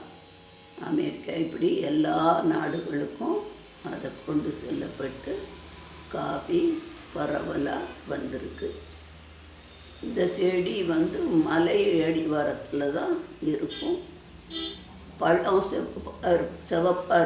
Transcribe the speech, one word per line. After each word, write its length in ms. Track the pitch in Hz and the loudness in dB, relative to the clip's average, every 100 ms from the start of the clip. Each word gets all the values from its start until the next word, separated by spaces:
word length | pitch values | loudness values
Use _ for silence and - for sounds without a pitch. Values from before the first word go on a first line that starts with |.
| - - - - - - - - - | -12 -18 -20 -20 -20 -20 -20 -12 -2
அமெரிக்கா, 440 | 156 - - - | 0 0 -4 -6
இப்படி 360 | 165 165 - 170 - 143 | -4 -2 2 2 2 2
எல்லா 540 | 151 156 160 165 170 170 | 2 4 4 4 4 4
நாடுகளுக்கும் 880 | 160 156 170 165 147 143 - 247 415 403 - - - - | 2 2 -2 -2 -2 -4 -4 -2 -2 -4 -12 -18 -14 -10
அதை 220 | - 131 - - | -8 -8 -8 -2
கொண்டு 240 | 151 - 147 | -2 -2 -6
செல்லப்பட்டு 720 | 123 139 - - 135 - - 403 403 - - - - - - | -6 -6 -6 -6 -6 -6 -6 -6 -8 -14 -16 -16 -16 -16 -10
காஃபி 480 | - 156 170 - 175 170 160 - - - | -6 -4 -4 2 4 4 2 -4 -14 -10
பரவலா 640 | - 147 147 165 165 143 - - - - | -4 -2 -2 -2 -2 -2 -2 -6 -10 -8
வந்திருக்கு. 560 | 143 - 131 - - - - - - - - - - - - - - - - | -6 -4 -6 -8 -6 -6 -8 -14 -18 -20 -20 -20 -20 -20 -20 -20 -20 -20 -10
இந்த 240 | - 233 180 - | -6 0 0 2
செடி 460 | 185 185 180 202 170 | 2 2 0 0 2
வந்து 260 | 160 170 202 180 170 151 | 2 2 2 2 4 4
மலை 340 | 160 170 202 202 170 160 | 4 6 6 6 4 4
அடிவாரத்துல 840 | 160 160 151 147 - - 143 143 151 | 2 2 2 0 -2 -4 -2 0 0
தான் 160 | 370 339 - - 151 | 0 -2 -4 -6 -2
இருக்கும். 480 | 175 - - - 349 - - - - - 330 330 - - - - - | 0 -2 -4 -2 -2 -4 -16 -18 -20 -12 -8 -8 -10 -16 -18 -14 0
பழம் 420 | 165 175 - 190 - | 4 4 6 4 4
செவப்பா 420 | - 247 - - - - | -2 -4 -6 -10 -4 4
இரு-, 240 | 170 - - - | 4 2 -6 -2
செவப்பா 480 | 170 180 175 - 170 | 2 4 2 4 4